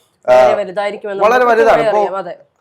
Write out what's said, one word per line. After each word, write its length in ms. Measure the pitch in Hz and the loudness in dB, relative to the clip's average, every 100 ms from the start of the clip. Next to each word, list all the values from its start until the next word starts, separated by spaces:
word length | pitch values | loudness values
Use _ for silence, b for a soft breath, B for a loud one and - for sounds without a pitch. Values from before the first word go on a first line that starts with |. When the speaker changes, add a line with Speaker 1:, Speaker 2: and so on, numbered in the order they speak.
| b b - | b b 2
Speaker 1:
ആ, 80 | 127 | 4
Speaker 2:
വളരെ 200 | 127 202 | 4 0
വലുതായിരിക്കുമെന്ന് 680 | 190 180 208 208 214 196 | -4 -6 -8 -8 -10 -2
Speaker 1:
വളരെ 200 | 208 247 | 0 2
Speaker 2:
നമുക്ക് 80 | 247 | 2
Speaker 1:
വലുതാണ്. 260 | 220 226 196 | 2 2 2
Speaker 2:
കൃത്യമായി 280 | 226 208 196 | 2 0 -2
Speaker 1:
ഇപ്പോ 140 | 190 | -4
Speaker 2:
അറിയാം. 140 | 175 | -10
അതെ. 160 | - _ _ | -14 _ _